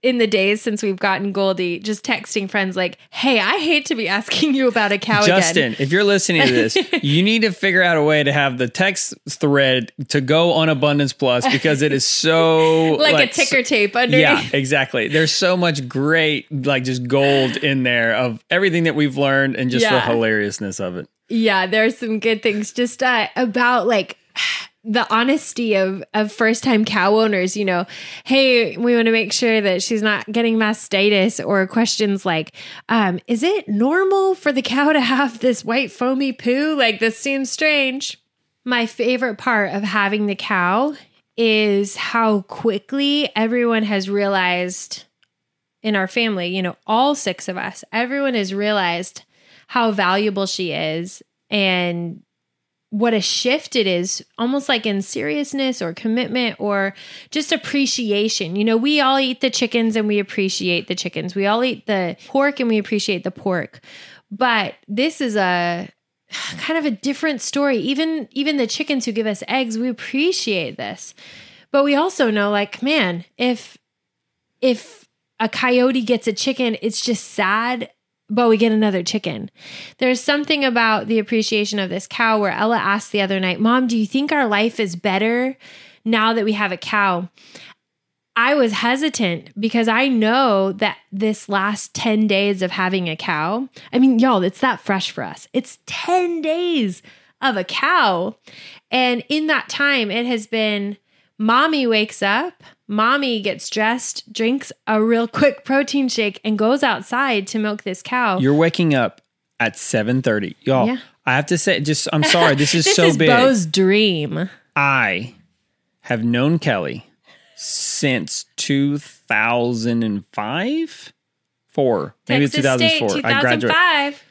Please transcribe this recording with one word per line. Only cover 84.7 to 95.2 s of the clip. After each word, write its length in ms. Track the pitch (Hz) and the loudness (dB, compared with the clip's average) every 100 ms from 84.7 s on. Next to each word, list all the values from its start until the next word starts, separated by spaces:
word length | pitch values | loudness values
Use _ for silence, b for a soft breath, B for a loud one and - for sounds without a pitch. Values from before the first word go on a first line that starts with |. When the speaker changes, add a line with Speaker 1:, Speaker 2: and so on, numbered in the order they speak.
| 226 | 0
Speaker 1:
is 160 | 208 175 | -4 -2
better 600 | 208 190 220 240 254 269 B B B B | -2 0 0 0 -2 -4 B B B B
now 280 | 220 226 220 | 0 2 2
that 120 | 226 | 2
we 80 | 208 | 0
have 200 | 208 208 | 0 -2
a 40 | 180 | -4
cow?" 520 | - 214 202 175 180 _ B B B B _ _ _ _ _ - | -4 0 0 0 -4 _ B B B B _ _ _ _ _ 0
I 160 | 240 | 2
was 180 | 294 240 | 4 2
hesitant 840 | 202 233 262 302 - 208 170 - - | 0 0 0 -2 -2 -2 -2 -8 -4
because 300 | 220 233 226 | -2 0 2
I 200 | 226 269 | 2 2
know 640 | 247 214 247 269 202 190 | 2 2 2 2 2 0
that 260 | 190 214 - _ | 0 -2 -4 _
this 380 | 190 214 214 - | -4 -2 -2 -2
last 460 | 196 196 208 - | -2 -2 -4 -6
ten 320 | - 233 214 214 | -4 0 2 2
days 340 | 196 202 196 | 2 0 0
of 100 | 185 | -4
having 360 | - 185 190 175 | -2 -2 -2 -4
a 80 | 156 | -6
cow, 520 | - 160 160 220 269 B B | -4 -2 -2 -4 -6 B B
I 60 | 247 | 2
mean, 200 | 262 240 | 4 6
y'all, 240 | 262 220 | 4 4
it's 180 | 180 - | 0 0
that 200 | 269 208 | -2 -2
fresh 300 | - 196 - | -4 -4 -4
for 140 | - | -8